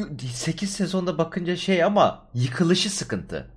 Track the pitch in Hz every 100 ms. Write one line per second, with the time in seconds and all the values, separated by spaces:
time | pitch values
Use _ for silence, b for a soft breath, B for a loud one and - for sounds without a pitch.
0 | 208 143 127 120 160 165 202 196 175 185
1 | 180 160 165 - 170 175 - 185 175 208
2 | 127 - - 120 123 - 170 190 214 -
3 | - 98 - 78 -